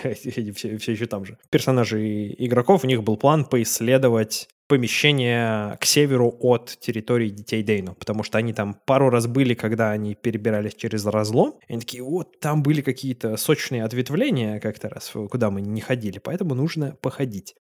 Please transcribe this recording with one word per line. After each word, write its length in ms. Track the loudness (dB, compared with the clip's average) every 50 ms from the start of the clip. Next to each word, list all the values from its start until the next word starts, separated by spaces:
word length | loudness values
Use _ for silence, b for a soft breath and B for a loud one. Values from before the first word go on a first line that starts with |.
<laughs> 340 | -6 -6 -6 -8 -8 -8 -6
они 140 | -6 -6 -6
все, 280 | -8 -8 -8 -8 -8 -6
все 140 | -4 -4
еще 140 | -4 -4 -4
там 180 | -4 -6 -6 -8
же. 140 | -10 -14 -20 _ _
Персонажи 840 | 0 2 2 4 4 4 2 2 0 0 0 -2 -2 -4 -4 -6 -6 -4
игроков, 440 | -2 2 2 4 6 6 4 4
у 40 | 4 2
них 140 | 0 2 2
был 120 | 0 2
план 280 | 4 6 6 6 4 4
поисследовать 1040 | 2 2 2 2 0 -2 0 4 4 6 6 6 4 4 2 2 0 -4 -8 -10 -12 _ _ _ 2
помещение 1080 | 2 2 2 0 0 2 4 4 4 4 2 2 2 2 2 0 0 -2 -2 -4 -6 -2
к 40 | 0
северу 500 | 2 4 4 4 4 4 4 2 2 2 2
от 360 | 4 4 4 4 0 -6 -16 -8
территории 480 | -6 -6 -4 -4 -2 0 0 0 0 -2
Детей 340 | -4 -8 -6 -4 -4 -2
Дейну, 320 | 0 0 0 0 -2 -6 -10
потому 300 | -8 -8 -6 -4 -4 -4
что 140 | -2 -2 0
они 140 | 0 0
там 240 | -2 -2 -4 -4 -6 -4 _
пару 240 | 2 4 4 6 4
раз 160 | 4 2 2 0
были, 260 | 0 2 2 2 0
когда 360 | 0 -2 -2 0 0 0 0
они 220 | 0 -2 -4 -6 -6
перебирались 580 | -4 -4 -4 -4 -2 -2 -2 -2 -2 -4 -6 -8
через 300 | -8 -8 -6 -4 -2 -2
разлом, 480 | 0 0 0 0 2 2 2 2 2 -2 -8 _ -10
и 40 | -10
они 60 | -8
такие: 220 | -8 -10 -10 -10
«Вот, 380 | -6 -6 -4 -6 -6 -8 _ _
там 220 | -4 0 0 2 2
были 160 | 2 2 2
какие-то 560 | 0 -2 -4 -4 -6 -8 -6 -4 -4 -4 -4
сочные 480 | -2 0 0 0 0 0 -4 -4 -4 -4
ответвления 720 | -2 -2 -4 -4 -2 -2 0 0 0 0 0 0 -2 -4 -4
как-то 300 | -6 -6 -6 -6 -10 -12
раз, 260 | -12 -12 -14 -10 -8
в-, 140 | -8 -6 -6
куда 220 | -2 0 0 0
мы 100 | 0 -2
не 200 | -4 -4 -4 -4
ходили, 380 | -2 -2 -2 -2 -2 -6 -8 -8
поэтому 360 | -8 -8 -6 -4 -2 -2 -2
нужно 420 | -2 -2 -2 -2 -4 -6 -6 -6 -6
походить». 540 | -6 -6 -4 -4 -4 -4 -6 -8 -12 -14 -20 _